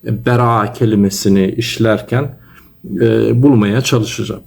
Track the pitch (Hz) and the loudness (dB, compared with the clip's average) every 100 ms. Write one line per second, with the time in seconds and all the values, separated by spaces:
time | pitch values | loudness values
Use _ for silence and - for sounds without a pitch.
0 | - 110 - 117 120 113 104 - 117 107 | -4 -4 0 0 2 0 -2 -2 0 2
1 | 98 - 104 98 95 - 117 - 113 104 | 0 0 0 2 0 -2 -6 -2 0 0
2 | - 123 143 - - - - _ - - | -2 -4 -4 -10 -20 -20 -20 _ -10 -2
3 | 117 113 110 120 139 127 104 110 131 127 | 0 2 2 2 4 4 2 0 0 -2
4 | 107 - 110 - | -2 -6 -8 -10